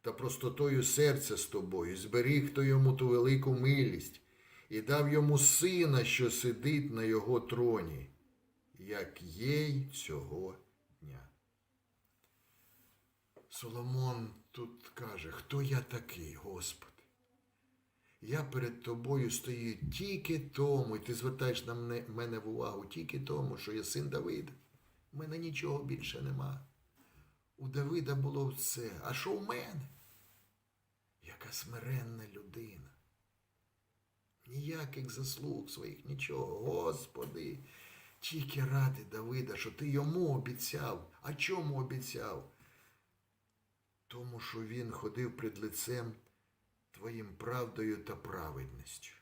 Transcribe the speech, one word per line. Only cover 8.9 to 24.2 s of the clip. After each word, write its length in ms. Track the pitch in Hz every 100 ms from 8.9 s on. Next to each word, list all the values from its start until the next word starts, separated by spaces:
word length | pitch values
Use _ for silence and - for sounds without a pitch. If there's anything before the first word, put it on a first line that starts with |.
| 104 90 -
є 460 | 87 85 127 147 151
й 200 | 135 135
цього 680 | - - 73 85 78 95 92 _ _ _ _
дня». 280 | 76 65 65 _ _ _ _ _ _ _ _ _ _ _ _ _ _ _ _ _ _ _ _ - _
Соломон 840 | - 120 117 127 127 127 120 113 - _
тут 380 | 123 113 - -
каже: 420 | - 117 98 80
«Хто 320 | 76 - 139
я 180 | 139 131
такий, 540 | - 120 - 87 78
Господи? 680 | 76 95 92 85 - - _ _ _ _ _ _ _ _ _ _ _ _ _
Я 240 | 110 147
перед 380 | 135 127 117 117
Тобою 480 | 120 117 123 139 120
стою 600 | - - 120 117 107 -
тільки 480 | - 202 196 - 156
тому, 580 | 131 - 143 139 113 107
і 40 |
Ти 140 | -
звертаєш 520 | 117 131 131 131 117 117
на 80 |
мене, 300 | 120 120 120 117
мене 300 | 110 120 113
в 100 | 107
увагу 380 | 113 117 101 95
тільки 340 | 165 160 69
тому, 360 | 69 73 67 -
що 160 | -
я 120 | 110
син 240 | - 71 71
Давида. 440 | -